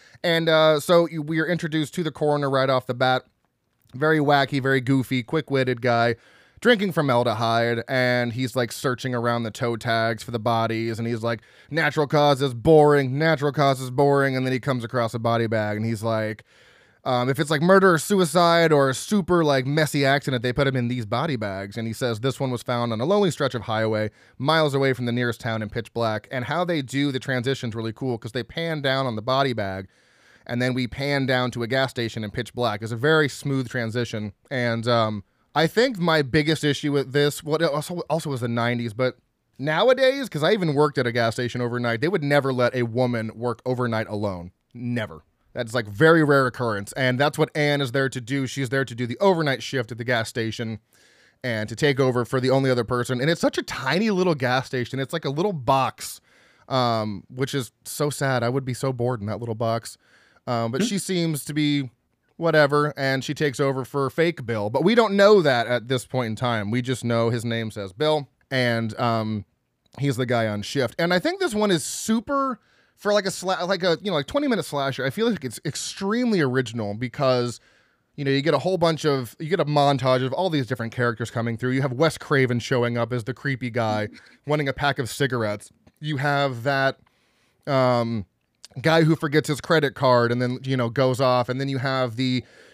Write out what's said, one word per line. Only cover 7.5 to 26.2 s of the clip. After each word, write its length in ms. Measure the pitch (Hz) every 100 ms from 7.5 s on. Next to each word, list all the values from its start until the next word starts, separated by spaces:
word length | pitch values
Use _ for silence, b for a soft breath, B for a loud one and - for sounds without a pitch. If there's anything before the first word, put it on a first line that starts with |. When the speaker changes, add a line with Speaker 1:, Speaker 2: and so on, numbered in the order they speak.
| 117 117 117 -
Speaker 1:
and 440 | 131 123 123 120
he's, 220 | 117 127 131
like, 160 | 120
searching 420 | - 143 123 131
around 300 | 123 117 120
the 80 | 113
toe 240 | - 120 117
tags 480 | 120 113 113 113
for 80 | -
the 80 | 120
bodies, 580 | 110 117 113 113 113 113
and 100 | 117
he's 140 | 120
like, 180 | 113 117 b b b
"Natural 380 | 147 151 147 143
causes, 460 | 151 147 139 139
boring, 680 | 117 131 156 147 143 131 135
natural 320 | 160 151 143
causes, 400 | 139 139 131 131
boring," 440 | 123 143 139 135 131
and 100 | 131
then 80 |
he 80 | 127
comes 220 | 147 127 113
across 280 | 127 117
a 60 | 120
body 260 | 117 117 113
bag, 280 | 110 107 107
and 80 | 113
he's 180 | 110
like, 420 | 113 110 107 110 - b b b b b -
um, 240 | 123 123
if 100 | 139
it's, 100 | 151
like, 120 | 156
murder 320 | 170 190 190
or 40 | 160
suicide 760 | - 202 175 180 170 170 165
or 160 | 147 135
a 40 |
super, 520 | 127 - 208 180 175 156
like, 200 | 139 131
messy 380 | 151 151 147
accident, 400 | 135 143 - 127
they 80 | 123
put 160 | 120 139
him 80 | 131
in 140 | 120
these 160 | 123 107
body 320 | 117 165 127
bags. 400 | 104 95 101 113
And 100 | 113
he 60 |
says, 260 | 113 127 113
"This 180 | 131 -
one 140 | 135
was 100 | 120
found 300 | - 120 120
on 80 | 110
a 60 | 135
lonely 260 | 208 196
stretch 240 | - 135 123
of 60 |
highway, 500 | 104 110 110 107 107 b b b
miles 360 | 131 160 156
away 180 | 135 135
from 140 | 127 120
the 80 |
nearest 260 | 120 123 110
town 220 | 120 110
in 80 | 107
pitch 240 | 123 107
black." 340 | - 113 107